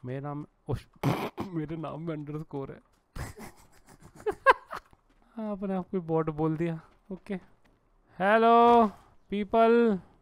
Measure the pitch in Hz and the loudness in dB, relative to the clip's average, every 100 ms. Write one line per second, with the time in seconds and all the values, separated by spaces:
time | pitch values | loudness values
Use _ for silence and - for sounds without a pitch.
0 | 127 131 143 143 151 _ - 139 - _ | -10 -10 -10 -12 -16 _ -8 -8 -8 _
1 | - - - - 196 170 151 165 151 147 | -2 -2 -4 -10 -10 -8 -8 -10 -10 -10
2 | 165 151 147 151 156 139 135 - _ _ | -10 -10 -10 -12 -10 -12 -12 -16 _ _
3 | _ - - - - _ _ _ _ - | _ -14 -14 -14 -18 _ _ _ _ -20
4 | - - - - - - - - _ _ | -20 -10 -8 0 2 2 0 -16 _ _
5 | _ _ _ - 214 202 196 190 175 190 | _ _ _ -10 -8 -6 -4 -6 -4 -6
6 | 165 160 160 151 160 156 170 160 - _ | -2 -2 -2 -2 -2 -2 -4 -6 -12 _
7 | _ 185 - 196 - _ _ _ _ _ | _ -18 -10 -12 -12 _ _ _ _ _
8 | _ _ 190 220 226 233 233 240 214 - | _ _ 2 4 6 6 8 6 4 0
9 | _ _ _ 202 208 233 226 233 233 196 | _ _ _ -8 0 4 6 6 4 0
10 | - _ | -6 _